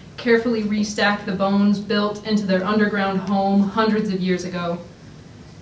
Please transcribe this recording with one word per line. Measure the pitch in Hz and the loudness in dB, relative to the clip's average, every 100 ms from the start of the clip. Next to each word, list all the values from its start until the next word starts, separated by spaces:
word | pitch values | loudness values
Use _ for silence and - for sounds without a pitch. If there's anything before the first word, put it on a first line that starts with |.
| - - | -18 -6
carefully | 247 233 240 220 | 2 2 2 -2
restack | 208 208 208 - 208 208 - | -2 -2 -2 0 0 0 -4
the | |
bones | 190 196 202 202 202 | -2 0 4 4 2
built | - 208 208 208 220 | 0 -2 -2 -4 -2
into | 208 185 | -2 2
their | 185 208 | 0 2
underground | 214 202 202 196 190 | 2 2 0 0 -2
home | 196 202 196 196 | 0 0 2 2
hundreds | 202 226 220 214 185 | 2 2 2 2 0
of | 185 | -2
years | 185 180 | -2 -2
ago. | 180 175 170 170 - - - - - - - - | -4 -6 -6 -6 -10 -20 -20 -20 -20 -20 -20 -20